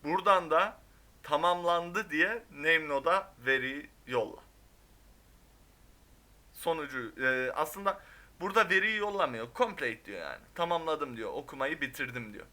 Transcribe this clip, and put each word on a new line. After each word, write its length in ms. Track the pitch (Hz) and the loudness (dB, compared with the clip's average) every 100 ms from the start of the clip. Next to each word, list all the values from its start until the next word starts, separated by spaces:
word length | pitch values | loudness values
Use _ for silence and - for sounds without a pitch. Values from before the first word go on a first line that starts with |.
Buradan 480 | 143 185 190 190 170 | 0 0 4 4 6
da 300 | 156 202 - - - - - | 4 4 -2 -20 -20 -20 -20
tamamlandı 840 | - 151 170 180 175 170 170 180 175 | -2 2 2 2 2 0 0 -4 -2
diye 340 | 151 180 226 220 | 2 2 2 -8
name 380 | 147 151 165 156 | -4 2 2 4
node'a 440 | 139 135 190 190 - 120 | 0 2 2 0 -6 0
veriyi 440 | 135 131 139 - - - | 2 0 -6 -12 -18 -2
yolla. 340 | 123 107 - - - - - _ - - - _ - _ - - _ - - _ - _ - - | 0 0 -6 -20 -20 -20 -20 _ -20 -20 -20 _ -20 _ -20 -20 _ -20 -20 _ -20 _ -20 -20
Sonucu, 600 | - - 165 143 131 117 - | -6 -4 -2 -4 -6 -8 -2
e, 300 | 131 131 127 | 0 2 0
aslında 500 | - 151 196 196 190 - - - - | -2 -4 -2 -4 -4 -10 -20 -20 -8
burada 280 | 185 202 196 | 0 2 4
veriyi 280 | 190 208 214 | 4 2 0
yollamıyor. 500 | 208 196 156 117 120 - | -2 0 0 0 -8 -2
Complete 500 | 240 - 127 113 - | -2 0 -4 -4 -10
diyor 140 | 98 | -10
yani. 240 | 76 62 - - | -8 -12 -14 -4
"Tamamladım." 640 | 170 170 160 151 143 117 | 0 0 0 -2 -2 -6
diyor. 140 | 107 | -6
"Okumayı 500 | 131 139 135 135 160 | -6 -10 -6 -4 -2
bitirdim." 520 | 139 - 127 123 110 | -6 -6 -6 -6 -10
diyor. 120 | 104 - | -14 -18